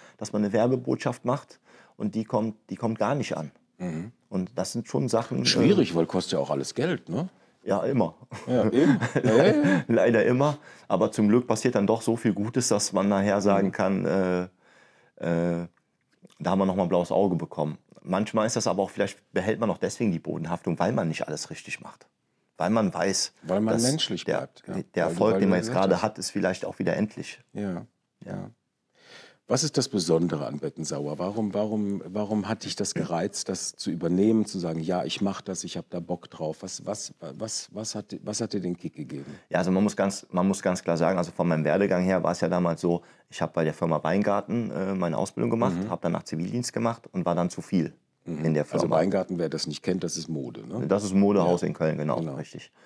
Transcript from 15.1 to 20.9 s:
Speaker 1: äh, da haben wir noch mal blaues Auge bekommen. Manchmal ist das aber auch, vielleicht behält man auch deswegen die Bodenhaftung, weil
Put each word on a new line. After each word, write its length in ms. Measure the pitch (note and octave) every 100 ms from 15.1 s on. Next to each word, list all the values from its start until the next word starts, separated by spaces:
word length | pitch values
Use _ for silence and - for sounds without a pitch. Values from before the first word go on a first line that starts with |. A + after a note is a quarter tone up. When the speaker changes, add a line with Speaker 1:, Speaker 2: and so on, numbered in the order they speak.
| -
Speaker 1:
äh, 500 | - E2+ F2 E2+ E2+ _ _ _ _ _ - -
da 100 | -
haben 80 | F#2+
wir 60 | G2
noch 100 | F#2
mal 120 | F2+
blaues 240 | F2+ F2
Auge 240 | - G2+ E2+
bekommen. 420 | E2 - D2+ - _ -
Manchmal 460 | - F2+ A2 A2+ A2
ist 80 | A#2+
das 100 | G#2
aber 160 | F#2
auch, 60 | F#2+
vielleicht 420 | - G2 - _
behält 280 | - F#2+ A2
man 100 | A2+
auch 80 | E2+
deswegen 340 | F#2 - A2+
die 80 | E2
Bodenhaftung, 580 | E2 D#2 A2+ F2 - E3
weil 140 | F3+